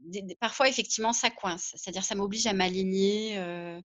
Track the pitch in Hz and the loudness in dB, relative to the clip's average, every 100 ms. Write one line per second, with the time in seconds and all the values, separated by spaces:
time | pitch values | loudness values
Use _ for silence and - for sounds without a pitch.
0 | 165 196 190 - 220 - 269 254 202 - | -12 -10 -10 -4 -4 4 4 4 -2 0
1 | 220 240 240 - 190 165 - - 196 180 | 0 2 0 0 -4 -4 -8 -10 -8 -4
2 | 190 202 202 220 226 196 185 185 190 190 | -2 -2 -2 0 2 4 2 2 2 4
3 | 196 208 220 202 175 175 170 170 | 4 4 0 -4 -4 -6 -8 -10